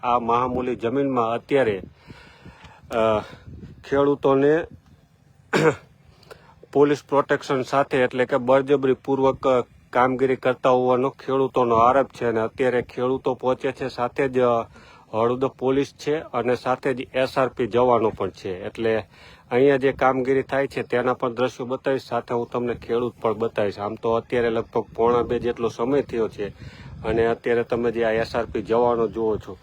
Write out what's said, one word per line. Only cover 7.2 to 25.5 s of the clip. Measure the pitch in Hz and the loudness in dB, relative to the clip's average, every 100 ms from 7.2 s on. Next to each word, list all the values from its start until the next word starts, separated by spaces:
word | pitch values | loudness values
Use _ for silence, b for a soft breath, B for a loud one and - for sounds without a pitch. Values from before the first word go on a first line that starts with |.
| 147 139 - 139 | 0 -2 -2 -4
સાથે | 120 139 139 139 | 0 0 0 0
એટલે | 123 127 123 | 0 0 0
કે | 139 | 0
બળજબરીપૂર્વક | 123 135 135 143 131 127 - 135 135 131 139 127 113 - _ | 2 2 4 2 2 0 0 0 2 2 0 0 0 -10 _
કામગીરી | 123 123 127 131 131 | 0 2 2 0 0
કરતા | 131 123 139 | -2 0 2
હોવાનો | 127 127 127 135 | 2 2 2 0
ખેડૂતોનો | - - 135 131 131 123 113 | -4 -4 -2 0 0 2 4
આરોપ | 120 135 131 | 4 4 0
છે | - 120 | -2 -2
અને | 113 | -2
અત્યારે | 110 - 131 123 | -2 -2 0 0
ખેડૂતો | 113 - 127 131 - 123 | -4 -4 -2 -2 -2 -2
પહોંચે | 127 127 139 | -2 -2 -2
છે, | 123 131 | -4 -8
સાથે | - 123 - 135 | -4 -4 -2 0
જ | 127 123 117 110 B B B B | 2 2 2 -2 B B B B
હળવદ | 110 117 123 131 | 0 0 2 -2
પોલીસ | - 127 135 139 - | -2 0 0 -2 -6
છે | - 151 - | -4 -4 -4
અને | 123 117 120 | -4 -2 -2
સાથે | 127 127 147 | -2 -2 -2
જ | 123 113 | -4 -4
એસ | 127 131 - | -2 -2 0
આર | 127 | -2
પી | - 120 | -2 -2
જવાનો | 113 123 120 110 | 2 4 4 2
પણ | 98 98 | -2 -6
છે. | - 104 90 104 | -8 -10 -10 -10
એટલે | - 113 110 110 B B B _ | -6 -2 -2 -4 B B B _
અહીંયા | 123 139 139 | 2 4 4
જે | 135 | 0
કામગીરી | 120 131 131 127 135 | 2 2 2 0 0
થાય | 131 135 139 | 0 -2 -2
છે | - | -4
તેના | 120 120 123 | -4 -2 0
પણ | 123 131 | -2 -4
દ્રશ્યો | 117 123 - 120 | -2 -4 -4 -8
બતાવીશ, | 131 - 135 | -4 -2 -4
સાથે | - 120 - | -4 -6 -4
હું | 120 120 | -4 -4
તમને | 123 120 | -4 -4
ખેડૂત | 113 - 117 123 - | -6 -4 -2 -2 -2
પણ | 117 | -2
બતાવીશ. | 107 113 - 104 98 | -2 -2 -2 -4 -4
આમ | 104 110 | -8 -4
તો | 117 | -2
અત્યારે | 113 113 123 117 | -2 -2 -2 0
લગભગ | 113 110 120 107 - | -2 -4 -6 -6 0
પોણા | 113 120 | 2 2
બે | 117 120 | 0 -2
જેટલો | 113 | -4